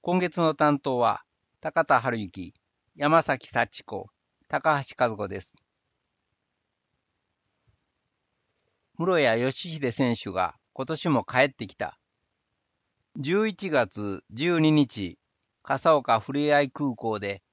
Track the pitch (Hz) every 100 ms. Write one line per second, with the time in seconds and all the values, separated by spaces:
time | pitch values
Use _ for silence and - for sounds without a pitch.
0 | - 180 180 175 165 143 151 143 143 127
1 | 117 104 _ _ _ _ 160 170 160 131
2 | 127 117 98 95 90 _ _ _ _ -
3 | 147 160 - 135 - 120 117 - - 101
4 | 98 _ _ _ _ 151 160 143 135 -
5 | 123 104 101 98 - _ _ _ _ _
6 | _ _ _ _ _ _ _ _ _ _
7 | _ _ _ _ _ _ _ _ _ _
8 | _ _ _ _ _ _ _ _ _ -
9 | 170 175 131 113 127 - 175 160 131 117
10 | 127 117 - 90 87 - _ - 131 160
11 | 175 131 - 127 139 - 107 - 85 -
12 | _ _ _ _ _ _ _ _ _ _
13 | _ - 139 196 220 185 196 147 110 -
14 | 104 95 _ 110 165 170 156 151 139 110
15 | 90 - _ _ _ _ - 135 165 151
16 | 123 113 - 143 147 147 143 - 143 117
17 | 113 104 98 98 _